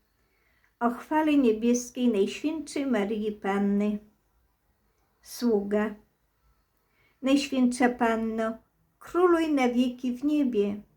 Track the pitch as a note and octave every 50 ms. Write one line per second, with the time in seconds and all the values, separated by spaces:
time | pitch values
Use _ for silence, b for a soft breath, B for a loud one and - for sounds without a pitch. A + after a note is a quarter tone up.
0 | _ _ _ _ _ _ _ _ _ _ _ _ _ _ _ - A#3+ A#3+ A#3+ -
1 | - - D#4 D#4 D#4 D4+ D4 C#4+ B3+ A3+ G#3+ G#3+ A#3 A#3+ B3 B3 - - - B3+
2 | B3 A#3+ G#3+ F#3+ G3+ G#3+ - - - D4+ E4 D#4+ D4+ - - D4+ C#4 C#4 A#3 G#3
3 | G3+ G3+ A3+ G#3 G#3+ G#3+ G#3 - - G3 G3 G3+ G3+ G3+ G3+ G3+ G#3 G#3 G#3 G#3
4 | - _ _ _ _ _ _ _ _ _ _ _ _ _ _ _ _ _ _ _
5 | _ _ _ _ _ - - - A#3+ A#3+ A3 G3+ G3 G3+ G#3 G#3 G#3+ G#3+ G#3 -
6 | _ _ _ _ _ _ _ _ _ _ _ _ _ _ _ _ _ _ _ _
7 | _ _ _ _ - C4 C#4 C#4 - - C4+ B3+ B3+ B3 B3 - B3+ B3 B3 -
8 | A#3+ A3+ A3+ A3 A3+ A3+ A3 A3+ A3+ A3+ A#3 - _ _ _ _ _ _ _ _
9 | - - - E4+ F4+ F4 E4+ D#4+ E4 D#4 D4 C4+ B3 B3 A#3 B3 B3 B3 A#3+ -
10 | - B3 A#3+ B3 C#4 D4 D4+ D4 C#4+ B3 A3 G#3 G3+ G3+ G3+ G#3 - _ _